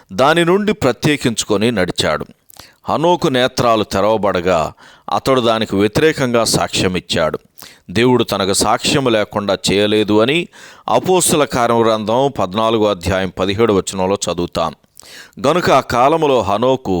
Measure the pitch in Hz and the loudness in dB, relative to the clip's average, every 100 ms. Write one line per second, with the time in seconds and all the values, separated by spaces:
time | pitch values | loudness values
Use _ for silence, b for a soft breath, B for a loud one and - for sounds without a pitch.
0 | B 95 135 165 170 190 208 - 131 120 | B 0 2 2 2 2 0 0 -2 0
1 | 156 147 135 110 - 101 113 113 90 - | -2 0 -2 -4 -4 0 0 0 -2 -2
2 | 85 76 - - _ B B B - 110 | -2 -4 -6 -16 _ B B B -6 -2
3 | 165 180 170 127 127 - 120 113 101 98 | 0 0 0 0 -2 0 0 0 0 0
4 | 101 110 98 90 87 87 76 - B B | 0 0 0 0 0 0 -2 -8 B B
5 | - 104 - 131 117 113 110 98 104 - | -6 -4 0 0 2 0 -2 0 0 2
6 | 156 151 131 120 110 - 85 - 98 90 | 0 0 0 0 0 -2 -2 -2 -2 -4
7 | - - 78 - - B B B - 92 | -4 -2 -2 -4 -12 B B B -8 0
8 | 123 123 113 101 98 98 107 123 - 147 | 2 2 0 -2 0 0 0 0 0 0
9 | 131 110 101 107 101 95 - 98 104 107 | 0 0 0 -4 -2 -2 0 0 2 2
10 | 101 104 113 160 - B B B - - | 2 2 2 0 -4 B B B -2 0
11 | 185 185 160 165 143 131 117 117 113 110 | 2 0 2 0 0 0 0 2 2 0
12 | 104 117 139 127 95 98 113 117 104 98 | 0 0 0 -2 -4 -2 0 2 0 0
13 | 85 95 95 - 95 98 113 98 - 95 | -2 -2 -2 -4 -4 0 2 2 0 -4
14 | 92 101 - 87 87 - 82 - _ _ | -2 -2 -4 -4 -4 -4 -6 -8 _ _
15 | B B B - 135 170 175 147 - 120 | B B B -4 -2 0 2 0 0 2
16 | 139 165 151 127 98 101 123 131 - 90 | 2 2 2 2 0 0 0 0 -2 -4